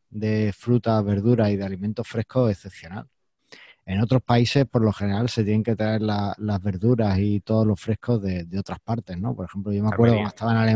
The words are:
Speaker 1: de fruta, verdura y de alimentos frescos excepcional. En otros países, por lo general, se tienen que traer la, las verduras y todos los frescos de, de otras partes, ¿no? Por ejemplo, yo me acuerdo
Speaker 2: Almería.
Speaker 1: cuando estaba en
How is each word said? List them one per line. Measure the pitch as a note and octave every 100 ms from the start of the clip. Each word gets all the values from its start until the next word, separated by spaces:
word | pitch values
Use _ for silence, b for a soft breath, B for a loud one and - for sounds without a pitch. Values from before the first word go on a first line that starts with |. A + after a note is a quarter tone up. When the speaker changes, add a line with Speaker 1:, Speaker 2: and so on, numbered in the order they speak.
| _
Speaker 1:
de | G#2 G#2+ G#2+ G#2+
fruta, | - - A#2+ A#2 A2
verdura | G2+ G2+ A2 A#2+ G#2+
y | G2+
de |
alimentos | G2 F#2+ G#2 G#2+ A2
frescos | A#2 A2 B2+ A#2+
excepcional. | G2 G2 - E2 F#2 - _ _ _ b b b b -
En | F#2+
otros | A2 B2+
países, | - A#2+ A#2+ C#3+ C3
por | A#2+
lo | A2
general, | G2 G2+ G2 A#2
se | -
tienen | G#2 G#2+
que | G#2+ G#2+
traer | G#2+ A2
la, | G#2+ G#2 G2+ F#2
las | G#2 G2
verduras | G2+ F2+ A2 B2 G#2+ F#2+
y | G2+ G#2
todos | - A2
los | A2 G2
frescos | - G#2+ - A#2
de, | G2 F2+ E2+
de | F#2+
otras | - F2+
partes, | - A2+ G2 F2
¿no? | A2 A#2+
Por |
ejemplo, | F2+ G2+ G2
yo | G2+
me | G#2+
acuerdo | G#2+ A#2
Speaker 2:
Almería. | A2+ G#2
Speaker 1:
cuando |
estaba | - A2+
en | A2+ A2